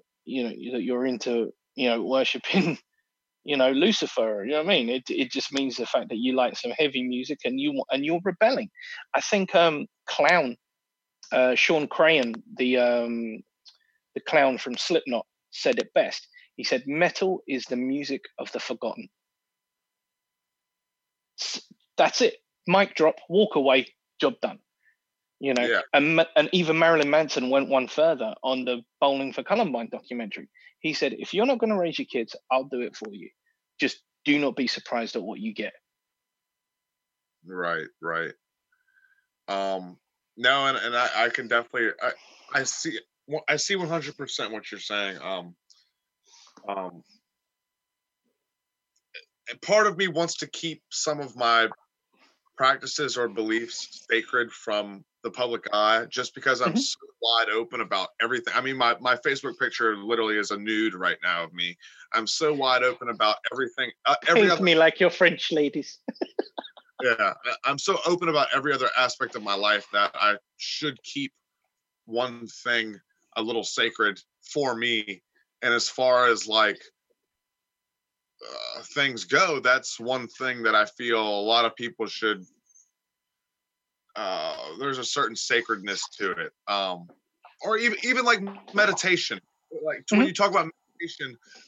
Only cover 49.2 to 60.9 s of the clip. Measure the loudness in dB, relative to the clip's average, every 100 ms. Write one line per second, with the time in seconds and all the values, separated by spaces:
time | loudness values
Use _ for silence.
49.2 | -20 _ -16 -12 2 4 4 2 0 0
50.2 | -2 -4 -10 -8 -10 -10 _ -6 -4 -4
51.2 | -8 -2 2 4 4 -2 _ _ _ _
52.2 | _ _ _ 0 2 2 -2 -4 -4 -2
53.2 | -2 -2 -2 -2 -4 -10 -14 -16 -2 -2
54.2 | 0 -2 -2 -6 -4 -4 -4 -10 -20 _
55.2 | -10 -4 -4 -4 -2 2 4 2 0 -6
56.2 | -6 -4 -2 0 0 0 -2 -6 -12 _
57.2 | 0 2 2 0 -2 -6 -4 -2 -4 -4
58.2 | -2 -2 -2 -2 -2 0 2 2 0 0
59.2 | 0 -2 -6 -4 -4 0 0 0 0 0
60.2 | 2 0 -2 -4 -2 0 0